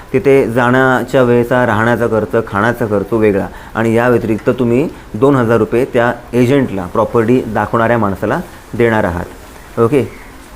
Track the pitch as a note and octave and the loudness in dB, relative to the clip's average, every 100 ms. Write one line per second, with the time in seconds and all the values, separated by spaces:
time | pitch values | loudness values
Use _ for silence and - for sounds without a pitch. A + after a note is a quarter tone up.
0 | - C3 C3+ C3+ A2 A#2 A#2+ B2+ C3 B2+ | -4 -2 2 2 2 0 2 4 4 2
1 | A#2+ C#3 B2 A#2+ A#2+ B2+ A#2+ G#2+ A#2 A#2 | 0 2 4 2 2 0 0 0 0 0
2 | A#2 A2 G#2 A2+ - G2 A2+ A#2+ A2+ G2+ | 0 0 0 -2 -2 -2 -2 -2 -2 -2
3 | G2 A2+ G#2+ G2 F2+ - - - A2+ A2+ | -2 0 2 0 -2 -10 -10 -4 0 2
4 | B2+ A#2 G#2 G#2+ - A#2+ A#2+ A#2+ E3 - | 2 2 0 -2 -2 -2 0 0 -2 -8
5 | - A2 C3+ C3+ A2+ A#2 G#2+ A#2+ C3+ B2 | -12 -2 2 2 2 2 2 0 0 0
6 | A#2+ A#2+ - A#2+ B2 C#3+ B2 F#2+ F2+ A2 | -2 -2 -4 0 2 2 0 -4 -6 -2
7 | G#2+ A#2+ A2 B2+ A#2 G#2+ G#2 A#2 A2+ A#2 | 0 0 2 0 0 -4 -2 0 0 0
8 | G2+ F#2 G#2+ D3+ F3 - - G#2+ A#2 A2 | -2 -2 -4 -4 -6 -14 -10 -2 0 2
9 | G2+ E2+ - - - - - - A#2 C#3 | 0 -2 -8 -14 -20 -20 -10 -2 0 0
10 | G#2+ - - - - | -2 -8 -20 -20 -20